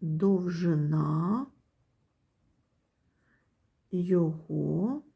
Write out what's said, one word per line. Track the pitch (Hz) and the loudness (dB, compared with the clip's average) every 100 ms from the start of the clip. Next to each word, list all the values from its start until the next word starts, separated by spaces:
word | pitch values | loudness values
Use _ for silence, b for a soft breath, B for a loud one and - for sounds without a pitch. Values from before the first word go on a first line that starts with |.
довжина | 160 160 196 196 180 170 175 156 147 156 151 156 175 226 277 _ _ _ _ _ _ _ _ _ _ _ _ _ _ _ _ _ _ _ _ _ _ _ _ | -6 0 2 2 0 -2 0 2 2 0 0 0 0 -2 -4 _ _ _ _ _ _ _ _ _ _ _ _ _ _ _ _ _ _ _ _ _ _ _ _
його | 185 180 180 165 156 - 156 147 156 208 285 - | -4 2 2 2 -2 -6 -4 -2 0 -2 -4 -8